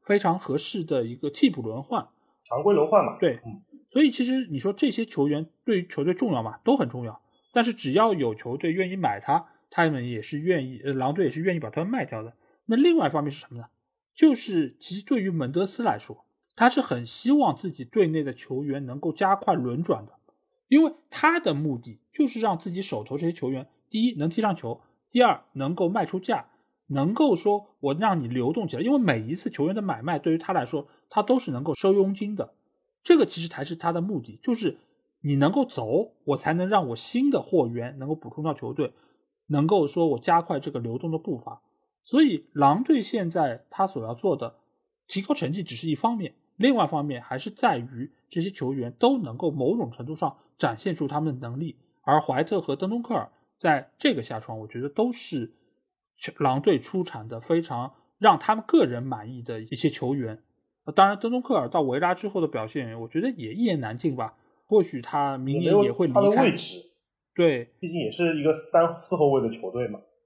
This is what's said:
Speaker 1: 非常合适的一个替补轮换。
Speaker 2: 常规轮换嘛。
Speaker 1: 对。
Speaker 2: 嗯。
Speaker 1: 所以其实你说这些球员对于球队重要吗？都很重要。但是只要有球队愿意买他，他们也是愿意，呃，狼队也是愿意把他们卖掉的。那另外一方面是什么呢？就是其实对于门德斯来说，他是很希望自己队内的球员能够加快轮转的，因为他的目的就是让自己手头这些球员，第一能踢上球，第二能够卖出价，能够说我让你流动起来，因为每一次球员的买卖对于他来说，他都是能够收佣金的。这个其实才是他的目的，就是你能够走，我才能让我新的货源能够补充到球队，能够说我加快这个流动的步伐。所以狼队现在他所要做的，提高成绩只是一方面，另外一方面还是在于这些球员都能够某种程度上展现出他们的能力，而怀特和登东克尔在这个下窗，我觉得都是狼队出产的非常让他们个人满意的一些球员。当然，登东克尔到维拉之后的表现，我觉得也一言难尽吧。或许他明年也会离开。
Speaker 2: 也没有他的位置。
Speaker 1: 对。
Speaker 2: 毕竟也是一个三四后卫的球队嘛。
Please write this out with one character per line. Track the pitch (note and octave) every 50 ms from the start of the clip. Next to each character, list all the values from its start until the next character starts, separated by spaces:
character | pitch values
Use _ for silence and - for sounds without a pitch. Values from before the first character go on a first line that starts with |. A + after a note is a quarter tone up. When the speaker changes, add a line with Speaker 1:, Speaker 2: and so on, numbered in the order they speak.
Speaker 1:
非 | _ - G3+ G3+
常 | - F#3 E3 F#3
合 | - - C3 D3+
适 | - - - G3+ E3
的 | D#3+ D3+ C3 A#2
一 | A2+ A#2+
个 | B2 - C#3+
替 | - - - B3+
补 | E3+ C#3
轮 | A#2 A2 A2 B2+
换。 | C#3 - B3 G3+ - - _ _ _ _ _ _ _
Speaker 2:
常 | - A#2 C3
规 | - G3+ G3+
轮 | D#3 D3 D#3+
换 | A3 G3+ -
嘛。 | - - -
Speaker 1:
对。 | F#3 D#3+ A#2+ A2+ -
Speaker 2:
嗯。 | A#2 G#2+ - - _ - - _ _
Speaker 1:
所 | - B3+
以 | D#4 C#4
其 | A#3 - B3+
实 | B3 C4 C4 B3+ F#3
你 | D3+ C3+
说 | A#2+ F#3+
这 | G3+ - D4+ C4+
些 | - - A3+
球 | A3+ - D#3+ C#3
员 | D3 D3 D3 D#3+ - _ _ _
对 | - A3 F#3
于 | F3+ -
球 | - - C#3
队 | E3+ F3+
重 | F3+ C4+ A3
要 | D#3+ A#2+
吗？ | A2+ A2 A2 - -
都 | A3+ C#4
很 | C#4 F3 A#2+
重 | A#2 B2 A#2+
要。 | A2+ G#2+ - _ _ _ _ _ _
但 | - A#3+ A3+
是 | A#3+
只 | A3 - - C#3
要 | C3 F#3+ A3 A3+ G3+
有 | E3 C3+ A#2 G#2+
球 | G#2+ - A#2+ B2
队 | C#3 - E3
愿 | D#3+ F#3 F#3 F3+
意 | F#3+
买 | F#3+ E3+ B2 G2+ G2+
他， | - - C#3+ E3+ - - _ _ _ _
他 | - - E3+ D#3+
们 | D3+ C3 A#2+ B2
也 | A#2+ A2
是 | G#2+ - D#3 D3
愿 | D#3 F3+ F3+ D#3 C3 C3
意， | C3 A2 B2+
呃， | C#3
狼 | C#3 C3 B2+ C#3 C#3+
队 | F#3+ F#3
也 | C3+
是 | B2 D#3
愿 | E3 F#3+ F3
意 | E3
把 | C#3 G#2+
他 | - D3
们 | E3 G3+
卖 | B3 B3 -
掉 | - - A2
的。 | G#2+ B2 - _ _ _ _ _ _
那 | - A3+
另 | A#3+ C#4+ F4 E4
外 | E4 G3
一 | C#3+
方 | - D3+
面 | C#3+ D3
是 | C#3 -
什 | - -
么 | A#2+ A#2+
呢？ | A#2 - _ _ _ _ _ _ _ _ _
就 | - D#4+ D#4 C4
是 | A3+ - - G3 E3 D3+ B2+ - _
其 | - - F3
实 | G3+ G3+
对 | - C#4+ A#3
于 | F#3+ F#3+
门 | E3+ D#3+ C3+ B2
德 | C#3+ F3 G3
斯 | F#3+ - -
来 | A#3 G3+ A2+ G#2+
说， | - - A2 - _ _ _ _ _ _ _
他 | - A#3 B3+
是 | - C#4+
很 | B3+ - - A#2+ A#2+
希 | A#2 - - - A#3
望 | C#4+ D4 C4+ F#3+ C#3+
自 | - - F#3
己 | C#3+ - C3
队 | - - A3 F#3+ D#3+
内 | D#3 D#3+ D3
的 | C#3
球 | B2 - - - C3 C3 D3
员 | C#3+ C3+ C#3+ C#3+
能 | B2 B2+ C#3+
够 | D3 E3+
加 | D3 - G3+ F#3+ G3
快 | G3 - - F3+
轮 | E3 B2 B2 A#2+ C#3
转 | E3+ - E3 A2 G#2
的， | - _ _ _ _ _ _ _ _ _ _ _ -
因 | C4 D4
为 | E4 D4+ D#4+ _ _ -
他 | - - - D4+ E4+ F4
的 | - F#3 D3+
目 | C#3+ D#3 D3+ C3+ A#2
的 | A#2+ A#2+ G#2+ - _ _
就 | - - D4+
是 | B3 - A3+
让 | A3 G#3+ F#3 E3+
自 | - G3
己 | E3+ F#3
手 | F#3+ - - G#2+ G#2+
头 | - C3+
这 | C#3+ E3+
些 | E3
球 | E3+ - - C3
员， | C3+ C3 C3+ - _ _ _ _
第 | - A3 A3+
一 | B3+ A3 D#3
能 | D3 E3
踢 | E3 -
上 | G#3+ G#3 F3+
球， | - - A2+ A#2+ - _ _ _ _ _ _
第 | - A#3+
二 | B3 A3 D#3 - - _
能 | - C#3 C3+ C#3 F3+
够 | F3 F#3+ E3+
卖 | G3 A3+ F3
出 | - - F#3
价， | - - A3+ C#3+ - _ _ _ _ _ _ _ _
能 | - C#3+ C#3 C#3 F3
够 | A3 - D#4 C#4+ G3
说 | E3 - G#3 G#3 G3+ G3+ - _ _
我 | - C#3
让 | C#3 D#3+ G#3+ A3 F#3+ E3
你 | C3 A#2
流 | B2 B2+ A#2+ C3
动 | E3 A#3+ G#3
起 | D#3+ -
来， | A#2+
因 | F3 A#3+
为 | C#4+ C#4
每 | A#3+ F3 B2+ A2+
一 | G#2+ A2+ D#3
次 | G3 - A#3+
球 | - - C#3+
员 | E3 G3
的 | A3
买 | G#3 F#3 C#3 A2
卖 | A#2 D#3+ E3+ C#3+
对 | - E3
于 | D#3+ E3
他 | - - F#3
来 | E3 B2
说， | A#2 - C#3+ C#3 - _ _ _ _
他 | - G#3+
都 | G3+ G3+ B3+ B3+
是 | - -
能 | C3 B2
够 | C#3+ E3 C#3+
收 | - - F#3+
佣 | G3 G3+ F#3+ G3 G3
金 | - G#3+ G#3 G#3+
的。 | F#3+ - - _ _ _ _ _ _ _ _ _ _
这 | - - F4 D4+
个 | B3
其 | - - E3+
实 | E3 E3
才 | - -
是 | C#3 - E3+
他 | E3 - E3+
的 | E3+ F3
目 | E3+ G3+ G#3 C#3+
的， | A#2+ - - -
就 | - - A#3
是 | A3+ A3 D#3+ - - _ _ _ _ _ _ _ _
你 | - C#3+ C#3+
能 | C#3 C#3 D#3
够 | G#3 C#4+ C4
走， | C4 - - A#2 G#2+ B2 F3 A3+ - _ _ -
我 | C#3+ C#3 C3
才 | - D3+ D#3+
能 | F3 F3+
让 | F#3+ G#3+ G3 D#3 B2
我 | A#2
新 | - - - - A#3+ C4+ C#4+
的 | C4 F#3+
货 | - - - E3+ C3
源 | A#2 A#2 A#2+ A#2 B2 C#3 C#3
能 | C3 C#3+
够 | D#3
补 | D#3 - D#3
充 | - -
到 | D3+ D#3+ C#3+
球 | - - A#2
队， | A#2+ - C#3+ - - _ _ _ _ _ _ _ _ _ _ -
能 | D3 C#3+ D3
够 | D#3+ G#3 F#3+ D3+
说 | C#3 - F3 E3+
我 | D#3+ C#3 A#2
加 | - - E3+ E3
快 | E3 - F3+ C#3
这 | - D3+
个 | - B2
流 | A2+ A#2 A#2+
动 | - - E3
的 | D#3+ D#3+
步 | - - D3+
伐。 | A#2 - - - - _ _ _ _ _ _ _ _ _
所 | - - C#4
以 | D#4 C#4 F3+ C#3+ - _
狼 | - C#3+ C#3+ C#3 D3+ G3+ C4
队 | - D#4+ B3+
现 | G3 - - A3+ F#3 E3
在 | E3+ F3+ D#3 C3+ A2+ - _ _
他 | - - G3
所 | F#3+ - C3 A2
要 | A2
做 | B2 A#2+ - F#3+ D3
的， | - A#2+ A#2 - _ _ _ _ _ _ _ _ _ _
提 | - - G3
高 | G3 - D4
成 | C#4+ - C3+
绩 | D#3+ G3+
只 | F3 - B2
是 | A#2 - E3
一 | D3+
方 | - - A3+ A#3+ G#3+
面， | F#3 C3+ - _ _ _ _
另 | - G3 C4+ C4
外 | A3+ F3
一 | C#3+
方 | E3 D3+
面 | C#3+ D3 C3+ A#2+
还 | - - B2+ C3
是 | - A3+
在 | - - - A3+ E3 A#2+
于 | A#2+ C3 C3 A#2 C3 D#3 _ _ _ _
这 | - F3
些 | E3 G3
球 | G3 - C#3 B2+ C#3
员 | C#3 A#2+ A#2+ A#2 -
都 | - A#3+ C#4
能 | B3+ F#3+ B2 A2+ C#3+
够 | F#3 D#3+
某 | C#3+ C#3 B2+ C#3 G#3 A#3
种 | G#3 A#2
程 | A#2 - B2
度 | C3 D#3
上 | - F#3 C#3+ - _ _ _ _ -
展 | - C3+ A2+
现 | A2 - G3 E3
出 | - D3+ C3+
他 | C#3+ D3+
们 | D#3 D#3+
的 | C3+ B2+ B2+ A#2
能 | A#2+ C3+
力， | E3 D#3 - _ _ _ _ _
而 | - - C#3+ D#3
怀 | D3+ - C3 C3 E3
特 | - G#3+ F#3
和 | - - C#3
登 | - F#3+ F#3+
东 | A3 A#3+
克 | A#3 - A3+
尔 | D#3 - - _ _ _ _ _ -
在 | - F3 D3+ C3+ C3+ - _
这 | - - D4
个 | A3 C#3
下 | A2+ - B2 A2
窗， | - - A2+ A2
我 | A2 G#2
觉 | - A#2+
得 | B2+ C#3+
都 | C#3+ - A3 B3
是 | A#3 - - - E3+ C3+ A2 - _ _ _ _ _ _ _ _ _ _ _ _ _ _ - - -
狼 | - D3 C3 C3 C#3
队 | - G#3+ F3 B2+
出 | - - - F#3
产 | F3+ F3 - A#2+ G#2+
的 | A2+ A#2+ A2+
非 | - - E3 E3+
常 | E3 E3 C3+ A#2+ B2 C3 - _ _ _ _ -
让 | G3+ G#3+ F3+ D3
他 | - - G#3+
们 | A3 G#3+ -
个 | - D#4+ G#3+
人 | C3 A#2+ A#2+
满 | B2+ C3+ B2+ G#2+ G#2+ A2+
意 | C3 B2
的 | A#2+ - A#2 A2
一 | A2 - -
些 | B2 - D3+
球 | - - C3+ B2 C#3
员。 | C#3+ B2 A2 A2 - _ _ _ _ _ _ _ _ _ - D3+
当 | - F#3+ G3
然， | G#3 G3+
登 | - A3+
东 | B3 B3+
克 | B3 - B3+
尔 | F3+ B2+ A#2
到 | - E3+
维 | D3+ C3 B2 C#3+
拉 | F3 F3 F3+
之 | F3+ - G3+
后 | G3 F#3+
的 | E3
表 | D3 - B2 G#2+
现， | G#2+ - D3+ B2+ A2+ A2+ A#2
我 | A2+ A2+
觉 | - D#3+
得 | G3+ C4+
也 | B3 E3+ B2 G#2+ B2+
一 | F#3+ A#3+
言 | A3+ F3 D3
难 | B2+ G#2+ A2+
尽 | B2 - D#3+ C3
吧。 | B2 A2+ A2 - _ _ _ _ _ _
或 | - A3 G#3+
许 | F3 - - B2+
他 | A#2+ - - D3 C#3+ C#3 C3+ C3
明 | C3 C3+ C#3+ D#3+
年 | F3 - F#3 G#3
也 | G3+ G3+
会 | - - F3+
离 | D3+
开。 | B2+ G3+
Speaker 2:
也 | G3+ G3+
没 |
有 | G#3+
他 | B3
的 | C4 G#3+
位 | -
置。 | - - - - F3+ - _ _ _ _ _ _ _ _ _ _
Speaker 1:
对。 | - E3+ E3 C#3 B2 A#2 - _ _
Speaker 2:
毕 | - E3+
竟 | E3 F3
也 | - -
是 | - - F3 E3 D#3+ D3+
一 |
个 | C#3+ D#3
三 | D#3 D#3 - - - E3+ E3+ E3+ E3+
四 | - - - F#3
后 | D#3 D3+ C#3
卫 | C#3 C3
的 | A2+ A2+
球 | A2 - - F#2+
队 | - A#2+ B2 G#2+
嘛。 | G#2 - - _ _ _ _